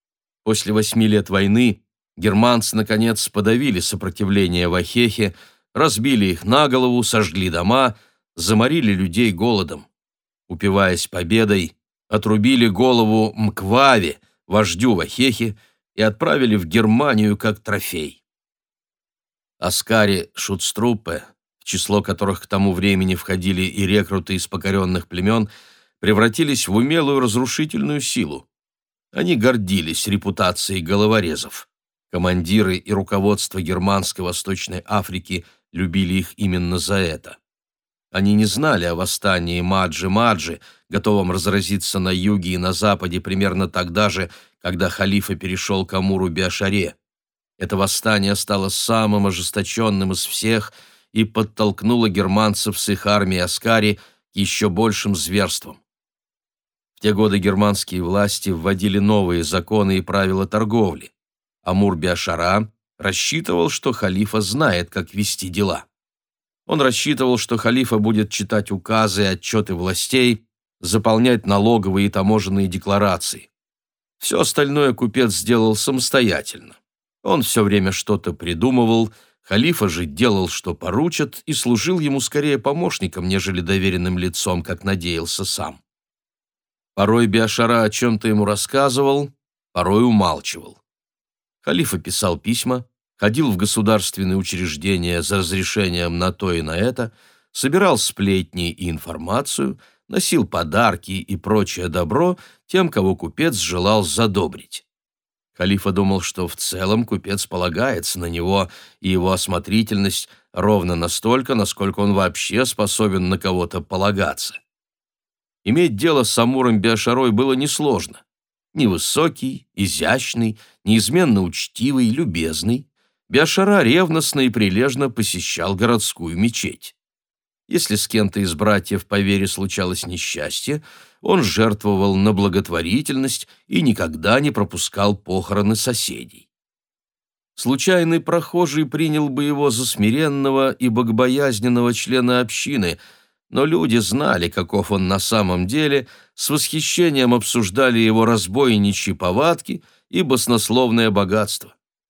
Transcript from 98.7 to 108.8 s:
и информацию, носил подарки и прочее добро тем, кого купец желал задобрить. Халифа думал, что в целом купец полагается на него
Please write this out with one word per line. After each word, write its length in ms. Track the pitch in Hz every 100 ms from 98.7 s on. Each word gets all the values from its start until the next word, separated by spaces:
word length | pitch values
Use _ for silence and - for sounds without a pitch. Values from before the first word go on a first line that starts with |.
и 200 | 85 87
информацию, 880 | 78 - 76 85 113 143 - 135 - _ _ _
носил 380 | - - 170 95
подарки 680 | 85 80 92 117 95 -
и 240 | 95 - 95
прочее 520 | - 107 98 - 90
добро 500 | 90 82 117 175 180 - _ _
тем, 240 | 180 180
кого 260 | - 95 92
купец 380 | 82 - 160
желал 500 | 110 - 90 92 110
задобрить. 800 | 90 - 113 98 82 - - - - _ _ _ _ _ _
Халифа 380 | _ 90 98 101
думал, 280 | 92 98 98
что 280 | 82 - 90
в 80 | -
целом 480 | - 92 95 110
купец 420 | 117 98 101 101 -
полагается 720 | 90 90 85 127 95 82 90
на 80 | 85
него 420 | 85 87 98 90 -